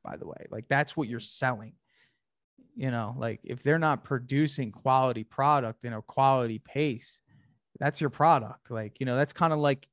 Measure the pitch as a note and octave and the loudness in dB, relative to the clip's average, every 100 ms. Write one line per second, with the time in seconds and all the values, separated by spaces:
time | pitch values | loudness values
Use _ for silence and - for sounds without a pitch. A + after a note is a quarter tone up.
0 | - - - - - A2 - C#3 D3 - | -14 -14 -12 -14 -12 -12 -2 0 0 -4
1 | B2+ A#2 - - C3 A#2 A2+ - _ _ | -6 -6 -8 -4 -4 -4 -10 -20 _ _
2 | _ _ _ _ _ _ _ A#3+ C3+ A#2+ | _ _ _ _ _ _ _ -6 -4 -2
3 | G#2+ B2 A#2 G#2+ - A#2+ C#3 D#3+ D#3 C3+ | -4 -6 -6 -8 -10 -4 2 2 2 0
4 | - C3+ B2 C3+ D3+ D3 A#2+ - C3 C3 | -2 -6 -2 0 0 -2 -8 -4 2 4
5 | C3 A#2 A2 - C#3 D3 A#2 A2 A#2+ A2 | 4 0 -6 0 4 4 2 -6 -8 -8
6 | - - C3+ C3+ A#2+ A2 - C#3 D3+ A#2+ | -4 2 4 4 2 -4 -6 -2 -2 -2
7 | - - _ _ _ _ _ - C#3 - | -10 -20 _ _ _ _ _ -4 -4 -2
8 | D3 - D#3 D3+ G#2+ - - A2+ G#2+ - | -2 4 4 4 2 -10 -10 -8 -8 -6
9 | C3 B2 C#3+ - E3 D#3 D3 C#3 _ | 0 0 0 2 2 4 2 0 _